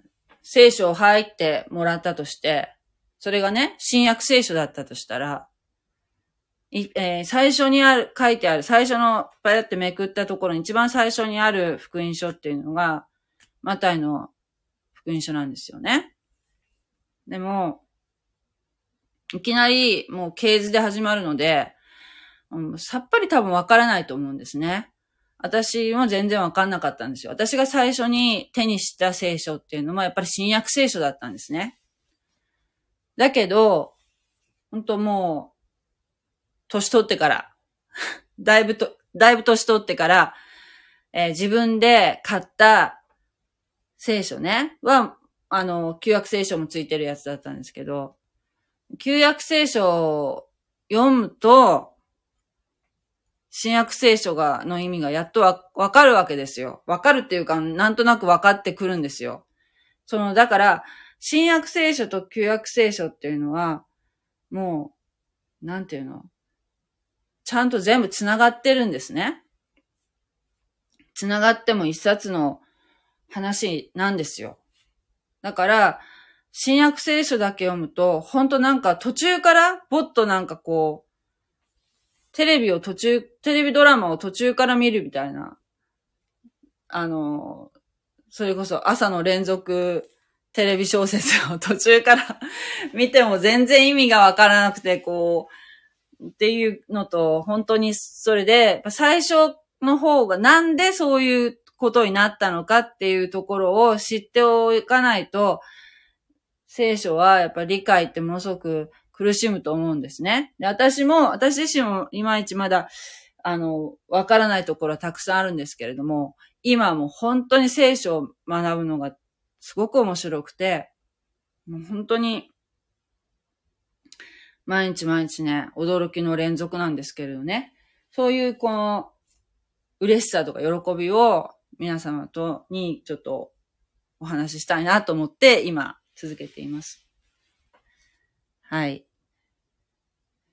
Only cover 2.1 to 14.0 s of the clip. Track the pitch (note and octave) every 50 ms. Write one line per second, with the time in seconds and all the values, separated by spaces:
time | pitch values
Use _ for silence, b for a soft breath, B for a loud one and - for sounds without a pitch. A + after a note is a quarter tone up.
2.1 | E3+ E3+ D3 - - - - D3+ D3+ C#3+ - - - _ _ _ _ _ _ _
3.1 | _ _ - G3+ G3 G3+ G3 G3 G3+ A#3 C#4 D#4 - - - - - B3 A#3+ A#3+
4.1 | A#3 A#3 - - C4+ B3 A#3+ - F3 D#3+ D3+ C#3+ - - C3+ - - - - -
5.1 | A2 B2 C3+ D3 C#3+ C3 - _ _ _ _ _ _ _ _ _ _ _ _ _
6.1 | _ _ _ _ _ _ _ _ _ _ _ _ - G3+ G3+ G3 - G3 F#3+ F3+
7.1 | F3 F3 F3 E3+ - B3+ C4+ C#4 C#4 D4 C#4 C4+ C4+ C#4 C#4 C4+ C4 B3 A3 -
8.1 | - - C4 A#3+ A#3 A#3 - F3 D#3+ D3+ C#3+ - A#3+ A#3 B3 B3 B3+ A#3 A#3 A#3
9.1 | A3 G#3 F3 - _ _ - G#3+ G#3 A3+ A3 - - F#3 F#3 F3+ F3+ - G3 F#3+
10.1 | F#3+ G3+ G3+ F#3+ G3 F#3+ F#3+ F3+ E3+ D#3+ D#3+ - G#3+ A#3 A#3 A#3+ A#3+ B3+ A#3 A3+
11.1 | A3+ - A3 A3 G#3 G#3+ G#3+ G#3+ G#3 F#3+ F3 E3+ D3+ - - - - F3 E3+ E3+
12.1 | E3 E3 F3+ F3 E3 - - D3+ D3 C#3+ C#3+ D3+ D#3 E3+ F3 E3 D#3 D3+ - _
13.1 | _ _ _ _ _ _ _ _ _ _ - F#3+ G3 G3 - F#3 E3+ E3